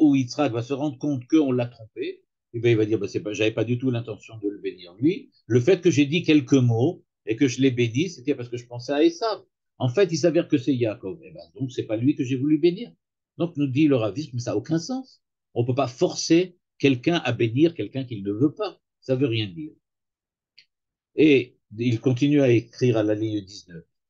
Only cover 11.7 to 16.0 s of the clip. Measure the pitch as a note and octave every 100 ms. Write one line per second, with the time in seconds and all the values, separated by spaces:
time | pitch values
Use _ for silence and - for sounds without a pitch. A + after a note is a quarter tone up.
11.7 | - - A2 B2+ D3 B2+ C3 C#3+ D#3 E3+
12.7 | F3+ A#3+ _ _ _ _ - E3+ E3+ C#3+
13.7 | B2+ D#3 C3 A2 F#2+ D#3 B2 A#2 - B2
14.7 | E3 E3 C4 B3+ _ _ _ _ A2+ A#2+
15.7 | B2+ B2 -